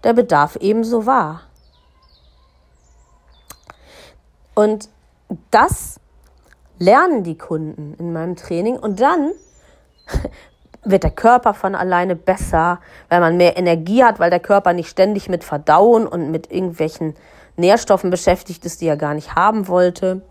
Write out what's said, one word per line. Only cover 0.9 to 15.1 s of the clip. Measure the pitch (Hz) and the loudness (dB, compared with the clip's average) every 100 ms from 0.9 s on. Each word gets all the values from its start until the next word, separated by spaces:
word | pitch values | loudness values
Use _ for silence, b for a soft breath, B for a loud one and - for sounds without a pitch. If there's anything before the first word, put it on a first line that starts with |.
| 233 214 | -2 0
war. | 262 160 165 - _ _ _ _ _ _ _ _ _ _ _ _ _ _ _ _ _ _ _ _ - _ B B B B B _ _ _ - | 0 -2 -8 -20 _ _ _ _ _ _ _ _ _ _ _ _ _ _ _ _ _ _ _ _ -20 _ B B B B B _ _ _ 0
Und | 214 220 - _ _ _ _ 180 _ | 0 0 -8 _ _ _ _ -16 _
das | 208 294 - - - _ _ _ _ _ _ _ _ | 2 2 0 -8 -18 _ _ _ _ _ _ _ _
lernen | 175 247 359 277 | 4 4 4 0
die | 175 165 | -4 -10
Kunden | - 160 156 - 147 151 | -8 -8 -8 -12 -16 -12
in | 170 | -8
meinem | 165 170 175 | -6 -8 -10
Training | - 170 208 254 | -8 -4 -4 -4
und | 220 190 | -6 0
dann | 269 349 294 381 _ b b b b _ - | 0 2 -2 -6 _ b b b b _ -8
<laughs> | - - - _ _ _ - | -6 -6 -14 _ _ _ -14
wird | 220 190 | 0 0
der | 170 | 0
Körper | - 247 247 233 | 0 4 4 2
von | 202 190 196 | -2 -6 -4
alleine | 185 180 180 170 | -2 -2 -2 -4
besser, | - 185 - 165 170 180 B B B | -2 -4 -2 0 0 -4 B B B
weil | 175 | 2
man | 165 175 | 2 4
mehr | 175 - | 2 2
Energie | 180 165 165 226 | 0 0 0 4
hat, | 240 220 | 4 4
weil | 175 | 0
der | 180 | 0
Körper | - 202 190 | 2 2 2
nicht | 175 160 | -2 -4
ständig | - 190 | 0 0